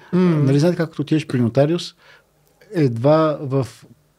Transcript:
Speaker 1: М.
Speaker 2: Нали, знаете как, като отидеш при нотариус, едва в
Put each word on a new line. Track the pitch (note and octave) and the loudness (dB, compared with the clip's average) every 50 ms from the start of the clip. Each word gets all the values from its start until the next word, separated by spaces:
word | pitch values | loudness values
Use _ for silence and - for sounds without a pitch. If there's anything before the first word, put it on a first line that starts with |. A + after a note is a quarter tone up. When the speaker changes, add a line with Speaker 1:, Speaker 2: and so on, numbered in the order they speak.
| - - - | -10 -4 0
Speaker 1:
М. | F3+ | 0
Speaker 2:
Нали, | F3+ F3+ E3 D3+ D3 C3 C3+ C#3+ | 2 2 2 2 2 2 2 2
знаете | D3 F3 F3 E3 | 2 2 0 0
как, | E3+ D#3 | -4 -6
като | - - | -6 -8
отидеш | D3 C#3+ D#3 D#3 D3 - | -4 -2 -2 -2 -2 -2
при | - B2+ | -2 -2
нотариус, | B2 A2+ A#2 C3+ C#3 D3 E3 F3 - - - _ _ - - - _ _ _ _ _ _ _ _ - - - | 0 0 2 2 2 2 0 -4 -6 -10 -16 _ _ -20 -20 -20 _ _ _ _ _ _ _ _ -20 -10 -4
едва | F3+ D3+ C3 A#2 A2+ A2+ C#3+ D3+ D#3+ D#3+ D#3 D3+ - | 0 0 0 0 0 0 2 2 4 2 0 -2 -4
в | D#3 C3+ B2+ C3+ B2+ - - - - - - _ _ _ _ | -6 -6 -4 -4 -4 -4 -8 -18 -20 -20 -20 _ _ _ _